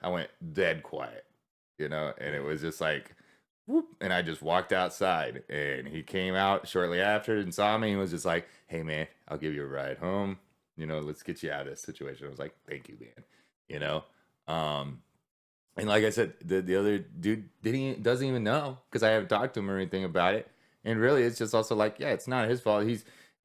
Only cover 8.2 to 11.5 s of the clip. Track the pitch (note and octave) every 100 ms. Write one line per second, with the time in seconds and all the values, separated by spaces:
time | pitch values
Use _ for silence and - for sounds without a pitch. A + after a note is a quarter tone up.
8.2 | F2 E2+ E2+ - - E2 D#2+ D#2 D#2 _
9.2 | - D2+ D#2 D2 C#2 C#2 C2+ C2+ E2+ G2
10.2 | G2 F#2+ _ _ _ - D#2 D#2 D2+ D2+
11.2 | - E2 D#2+